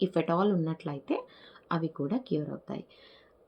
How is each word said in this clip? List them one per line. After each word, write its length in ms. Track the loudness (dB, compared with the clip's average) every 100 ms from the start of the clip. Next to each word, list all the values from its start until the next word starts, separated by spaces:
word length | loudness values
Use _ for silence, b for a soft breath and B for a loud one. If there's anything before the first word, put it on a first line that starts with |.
If 80 | 0
at 140 | 2 2
all 280 | 4 4
ఉన్నట్లయితే 720 | 4 2 -2 -6 -6 -2 -4 -4 B B B -4
అవి 160 | -2 -2
కూడా 300 | -2 -2 -2
క్యూర్ 320 | -2 -2 -2
అవుతాయి. 340 | -8 -8 -10 -10 b b b b _